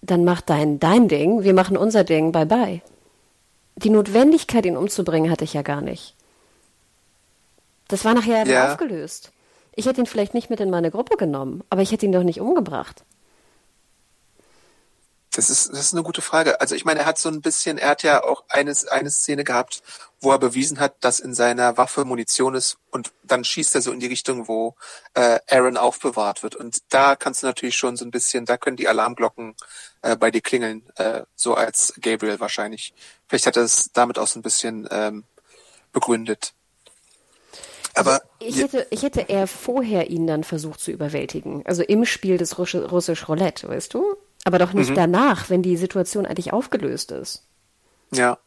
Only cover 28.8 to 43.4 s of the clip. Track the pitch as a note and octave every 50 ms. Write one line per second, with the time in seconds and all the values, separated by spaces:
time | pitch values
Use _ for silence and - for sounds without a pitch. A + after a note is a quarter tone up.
28.8 | - - A2+ A2+ A2 A#2+ B2 - A#2 A2 - - A#2+ A2 A2 - - - - -
29.8 | - - _ _ - A2+ A2+ A2 - - - A2+ - - - B2+ A#2+ A2 A2 A2
30.8 | _ _ _ - F#2 A2 A2+ - - _ _ - - B2 A#2+ A2 G#2+ A2+ - -
31.8 | - - - - - A#2 A2+ G#2+ - G#2+ G#2 G2 G#2+ G#2 - - G#2+ G#2 A2 G#2+
32.8 | - - _ _ - - - _ _ _ - C3 - - - - A#2+ A#2 - -
33.8 | - - _ - B2 A#2+ A#2+ - A#2 - - A#2+ A2 A2+ - - - A#2 A2+ A2
34.8 | G#2+ - - G#2 G#2+ G#2+ G#2+ G#2+ G#2+ _ _ _ _ _ _ _ - _ _ _
35.8 | _ _ _ - - - A#2 A2+ A2+ A2 G#2+ - - - _ _ _ _ _ _
36.8 | _ - _ _ _ _ _ _ _ _ _ _ _ _ - - - - - -
37.8 | - - - - - C#4 C4 C4+ - _ _ _ A#3 A3+ A#3+ C4+ C#4 C#4 - C4
38.8 | - - - A3 - C#4+ - - - - G3+ G3 F#3+ F#3+ - - - - B3 C4+
39.8 | C4 A3 G#3+ F#3 E3 - - E3+ E3 E3 D#3 D3+ D#3 - - D#3+ D3+ D#3 D3+ -
40.8 | - - - - D#3 D3 D3+ C#3+ C#3 - - D#3+ - - - C#3+ - - - F3
41.8 | E3+ - G3+ G#3+ A#3 A#3 - - - F#3+ F#3 F3+ F3 - - - F3+ - - F3+
42.8 | - - F3+ F3+ E3+ - E3 - - - D#3 D#3